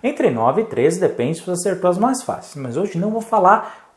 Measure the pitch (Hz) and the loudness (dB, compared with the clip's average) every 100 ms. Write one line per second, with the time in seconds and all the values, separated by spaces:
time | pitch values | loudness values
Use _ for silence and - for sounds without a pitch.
0 | 247 285 214 120 117 160 220 - 139 175 | -4 0 0 2 2 2 -2 2 2 2
1 | 175 - 123 160 - 175 196 180 180 180 | -2 0 -2 -4 -4 -4 -2 0 0 2
2 | 226 262 - - - 147 131 123 202 165 | 0 -2 -6 -8 -10 -10 -6 -4 -2 -2
3 | 202 226 220 214 180 214 - - _ | -2 -4 0 4 6 4 2 -16 _